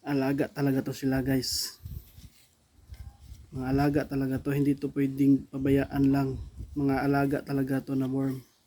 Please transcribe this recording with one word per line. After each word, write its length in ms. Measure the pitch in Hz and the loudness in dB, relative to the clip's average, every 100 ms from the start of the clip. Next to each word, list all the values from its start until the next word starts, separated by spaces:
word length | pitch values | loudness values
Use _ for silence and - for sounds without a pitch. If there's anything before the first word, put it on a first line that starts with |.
alaga 480 | - 143 135 139 143 | 0 0 0 0 -2
talaga 400 | - 139 135 135 | 0 2 2 0
to 80 | 131 | -4
sila, 240 | 135 135 | 0 0
guys. 560 | 131 135 120 - - - - - - - - _ _ _ _ _ - - - - - - - | 2 0 0 -4 -6 -10 -14 -14 -16 -20 -20 _ _ _ _ _ -20 -18 -18 -18 -20 -20 -14
Mga 120 | 131 127 | -8 0
alaga 320 | 139 143 143 - | 2 4 2 0
talaga 320 | 139 135 131 | -2 -2 -2
to, 80 | 143 | -2
hindi 240 | 143 143 | 0 2
to 160 | 139 139 | 0 -2
pwedeng 560 | 139 139 135 139 135 - | 0 -2 2 4 4 2
pabayaan 560 | 139 135 139 135 143 139 | -4 2 2 2 0 2
lang. 320 | 139 135 131 - - - | 2 0 -4 -10 -14 -10
Mga 220 | - 139 135 139 | -4 0 2 2
alaga 320 | 143 139 143 - | 2 2 0 -2
talaga 400 | 139 131 135 - | -2 0 -2 -2
to 80 | |
na 160 | 135 131 | -2 0
worm. 320 | 135 135 131 - _ | 0 -2 -4 -12 _